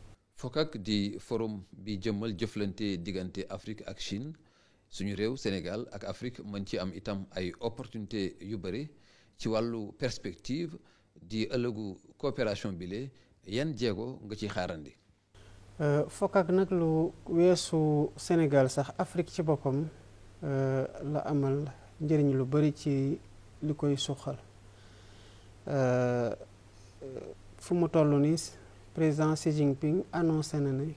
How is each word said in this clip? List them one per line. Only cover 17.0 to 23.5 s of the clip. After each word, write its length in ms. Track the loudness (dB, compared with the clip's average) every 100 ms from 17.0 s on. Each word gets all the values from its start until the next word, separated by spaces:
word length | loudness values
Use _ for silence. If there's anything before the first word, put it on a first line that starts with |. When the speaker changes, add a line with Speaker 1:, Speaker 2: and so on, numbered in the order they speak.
| 2 -2 0
Speaker 2:
weesu 840 | 6 6 6 4 2 4 4 2 -2
Sénégal 520 | 0 4 6 6 6
sax, 220 | 4 -2 -2
Afrique 320 | -2 -2 -2
ci 120 | 0
boppam, 440 | 0 2 2 0 -2 -6 -18 -20 -20 -10
euh, 420 | -2 0 2 2 -2 -4
la 160 | -4 -2
amal 440 | 0 2 2 0 -2 -8 -18 -6
njëriñ 320 | 2 4 4 4
lu 80 |
bari 280 | 2 4 4
ci 440 | 2 0 0 0 -2 -6 -20 -20